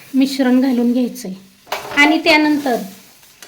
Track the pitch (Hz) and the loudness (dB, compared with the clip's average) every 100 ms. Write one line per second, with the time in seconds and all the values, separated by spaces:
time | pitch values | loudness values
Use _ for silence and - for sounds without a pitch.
0 | - 262 269 - 254 254 269 240 240 247 | -4 0 0 0 2 2 2 0 0 0
1 | 233 - 190 190 - _ - - - 285 | -2 -6 -12 -14 -18 _ -14 -12 -6 0
2 | 294 320 339 302 302 294 277 220 - - | 2 2 2 2 2 0 -2 -4 -6 -16
3 | - _ - _ | -20 _ -20 _